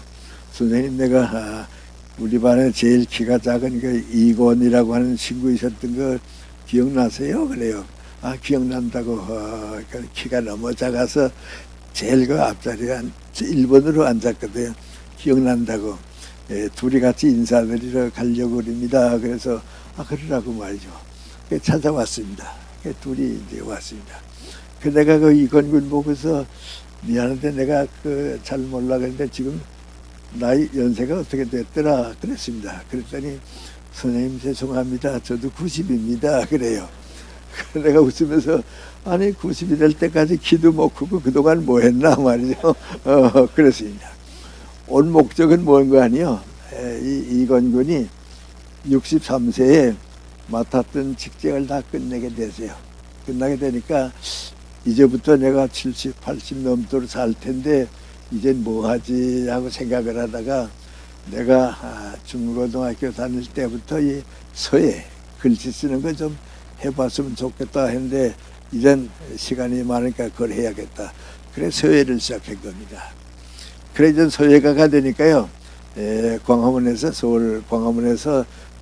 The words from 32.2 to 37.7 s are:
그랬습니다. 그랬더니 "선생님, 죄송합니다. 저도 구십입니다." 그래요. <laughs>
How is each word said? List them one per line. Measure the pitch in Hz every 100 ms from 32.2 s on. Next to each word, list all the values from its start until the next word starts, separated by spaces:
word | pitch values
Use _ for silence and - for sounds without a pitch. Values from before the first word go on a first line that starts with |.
그랬습니다. | 208 277 - 113 101 95 -
그랬더니 | 127 117 139 143 139 - - - - -
"선생님, | - 127 120 127 131
죄송합니다. | 131 131 131 127 127 127 139 123
저도 | - 120 131
구십입니다." | - 170 147 190 120 110 120 147 139 110
그래요. | 151 120 107 92 - - - -
<laughs> | - - - -